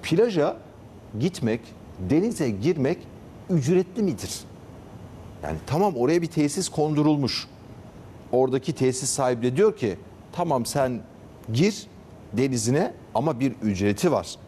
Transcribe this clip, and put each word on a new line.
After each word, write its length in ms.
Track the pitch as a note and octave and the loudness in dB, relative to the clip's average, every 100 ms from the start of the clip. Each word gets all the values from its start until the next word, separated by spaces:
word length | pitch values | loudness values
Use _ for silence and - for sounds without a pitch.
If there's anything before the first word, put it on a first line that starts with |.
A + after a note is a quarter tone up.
Plaja 540 | - E3+ A#3 F#3 D3+ - - - - - - G#2+ | 2 4 4 4 2 0 -14 -20 -20 -20 -12 -2
gitmek, 420 | D#3 - A2+ A2+ - - - - | -2 0 0 -2 -4 -20 -18 -10
denize 500 | F#2 D3 G#3+ G#3+ C#3 | 2 2 2 0 -2
girmek 480 | G2 B2+ E3+ C3 F3+ - - - - - | 0 0 2 0 -2 -6 -20 -20 -20 0
ücretli 540 | F3 C3 F3+ F#3 - | 0 4 2 2 -2
midir? 280 | G3+ A2+ - - - - - - - - - - - - | -2 -2 -8 -10 -12 -20 -20 -20 -18 -18 -18 -18 -18 -12
Yani 140 | D2 D#2 - | -8 -8 -2
tamam, 280 | C#3+ G3+ C3 | 2 2 2
oraya 240 | B2 E3+ | 2 2
bir 60 | E3 | 0
tesis 420 | - D3 F#3+ F3+ | 0 0 0 -4
kondurulmuş. 760 | - D3+ D3 D3+ D3 C3 - - - - - - - - - - | 0 2 4 4 4 2 -2 -8 -16 -20 -20 -20 -20 -20 -20 -2
Oradaki 420 | B2+ B2+ C3 D3+ | 2 4 2 -2
tesis 360 | D3 C3 B2 C3+ | 0 0 0 -4
sahibi 340 | - B2+ A#2+ | 0 0 2
de 120 | B2+ B2+ | 0 4
diyor 220 | G#3+ G#3 | 2 2
ki, 200 | A2+ F2 - - - | -2 -4 -10 -20 -14
"Tamam, 340 | - E3+ C3+ A#2 | -4 0 0 0
sen 360 | D3 C3 A#2+ - - - - - | 0 0 -2 -10 -20 -20 -18 -4
gir 340 | A2+ F#3+ G#3+ - - - - - | 2 2 2 -12 -20 -20 -20 -6
denizine 600 | G#2 C3+ B2 G#2+ C#3 G#3 - - G#2+ | 0 0 0 2 2 0 -4 -6 -2
ama 240 | D3 B2 | -2 0
bir 120 | C3+ | -2
ücreti 600 | A2+ A2 F#2+ G2+ G#2 F3 | 0 -2 2 0 2 2
var." 240 | A#2+ E2+ - | 2 -2 -14